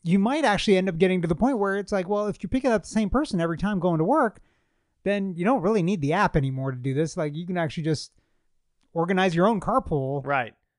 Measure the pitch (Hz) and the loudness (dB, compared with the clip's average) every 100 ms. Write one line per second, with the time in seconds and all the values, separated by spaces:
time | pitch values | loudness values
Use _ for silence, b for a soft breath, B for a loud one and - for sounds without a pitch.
0 | 165 196 208 294 262 196 - 190 190 160 | 0 2 2 2 2 2 2 2 2 2
1 | 190 185 165 165 247 240 196 196 196 202 | 2 2 0 0 0 2 -2 -2 -2 -4
2 | 180 208 208 - 190 262 262 214 - 220 | -2 -2 -4 -6 -4 -2 0 0 0 -2
3 | 208 240 302 175 165 165 196 196 180 160 | 0 0 0 0 -2 -2 -2 0 0 2
4 | 165 302 240 - _ _ _ _ _ _ | 2 2 2 -2 _ _ _ _ _ _
5 | 190 202 196 170 175 254 170 220 165 196 | -2 -2 -2 -2 2 2 2 2 2 0
6 | 139 175 190 156 135 131 135 127 131 135 | 0 2 2 2 0 -2 -6 -4 -4 -2
7 | 160 180 151 151 175 180 160 170 156 156 | -2 -2 -6 -6 -6 -4 -4 -2 -2 -2
8 | - _ _ _ _ _ _ _ _ 165 | -6 _ _ _ _ _ _ _ _ -4
9 | 165 185 190 165 190 214 185 247 - 147 | 0 2 2 2 2 2 0 -2 0 -2
10 | 131 139 131 139 113 - _ | -2 -4 -2 -2 -2 -10 _